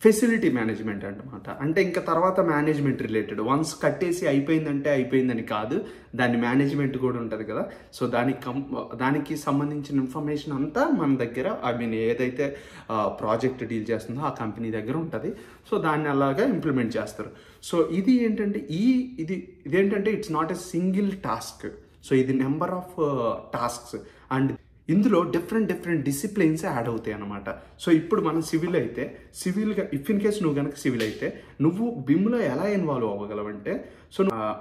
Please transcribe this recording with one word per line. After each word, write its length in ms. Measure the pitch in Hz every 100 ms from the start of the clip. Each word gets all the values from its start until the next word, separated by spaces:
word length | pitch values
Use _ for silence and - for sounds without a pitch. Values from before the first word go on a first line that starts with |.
ఫెసిలిటీ 500 | 226 220 240 226 170
మేనేజ్‌మెంట్ 540 | 123 110 104 107 101
అన్నమాట. 460 | 98 101 123 98 117
అంటే 320 | - 147 175
ఇంకా 180 | 180 175
తర్వాత 400 | 175 160 185 190
మేనేజ్‌మెంట్ 640 | 170 147 151 147 139 117
రిలేటెడ్, 380 | 110 110 - 104
వన్స్ 420 | 113 143 156 -
కట్టేసి 440 | 151 143 180 170 165
అయిపోయిందంటే 640 | 139 143 160 147 139 147
అయిపోయిందని 520 | 135 127 131 127 113
కాదు, 420 | 113 107 113 180 - - -
దాని 220 | 117 123 117
మేనేజ్‌మెంట్ 600 | 120 135 139 139 131 123
కూడా 200 | 127 120
ఉంటది 260 | 113 110
కదా. 220 | 107 110 - - - -
So, 100 | 123
దానికి 320 | 120 131 127
కం-, 540 | 127 135 139 120 - 113
దానికి 400 | 131 147 143 151
సంబంధించిన 640 | 151 143 147 147 139 139
ఇన్ఫర్మేషన్ 520 | 127 156 147 147 156
అంతా 360 | 135 139 240 311
మన 280 | 220 143 127
దగ్గర, 400 | 117 127 185 - 123
I 60 | 117
mean, 180 | 117
ఏదైతే, 600 | 110 113 120 127 127 139 - - - -
ఆ, 180 | 110 98
ప్రాజెక్ట్ 560 | - 107 113 127 127
డీల్ 220 | 113 110 104
చేస్తుందో 300 | 110 - 127
ఆ 100 | 147
కంపెనీ 400 | - 110 110 113
దగ్గర 260 | 110 110 151
ఉంటది. 340 | 160 110 - - - - -
So, 80 | 202
దాన్ని 280 | 160 151 151
అలాగా 380 | 143 139 180 262
ఇంప్లిమెంట్ 500 | 170 147 131 110 -
చేస్తారు. 340 | - - - - - - -
So, 140 | 170 156
ఇది 360 | 170 196 247
ఏంటంటే, 420 | 226 208 208 208 -
ఈ, 400 | 160 240 254 - -
ఇది, 340 | 160 185 - - -
ఇదేంటంటే 460 | 180 196 202 208
it's 280 | 208 - 156
not 120 | 160
a 60 | 175 - 170
single 340 | 185 190 202
task. 580 | 190 120 113 - - - - - - -
So, 60 |
ఇది 180 | 135 127
number 340 | 131 131 156 175
of, 380 | 180 - -
ఆ, 340 | 147 131 113 - - 127
tasks. 460 | 120 - - 107 - - - 131
And 160 | 135 - _ _ -
ఇందులో 340 | 185 226 175
డిఫరెంట్, 500 | 165 170 - 220 190
డిఫరెంట్ 320 | 170 175 160
డిసిప్లిన్స్ 600 | 135 139 202 208 160 156
యాడ్ 240 | 190 131 113
అవుతాయి 260 | 110 110
అన్నమాట. 360 | 104 98 101 95
So, 420 | - - - 180
ఇప్పుడు 280 | 160 165 208
మనం 220 | 156 160
సివిల్ 340 | 160 160 170 175
అయితే 420 | 117 123 - - -
సివిల్గా, 500 | - 185 196 214 196 -
if 80 | 139
in 140 | - 202
case 260 | 208 208
నువ్వు 120 | 160
కనుక 200 | 143 139
సివిల్ 280 | - 139 117
అయితే 380 | 107 - 156 - - -
నువ్వు 280 | 151 185 233
బిమ్లో 500 | 233 - 170 214 240
ఎలా 260 | 160 131 202
ఇన్వాల్వ్ 440 | 202 156 127 110
అవ్వగలవంటే, 800 | 101 104 104 104 101 123 226 - - - -
so, 60 |
నువ్వు, 160 | 190 110
ఆ, 180 | 107 104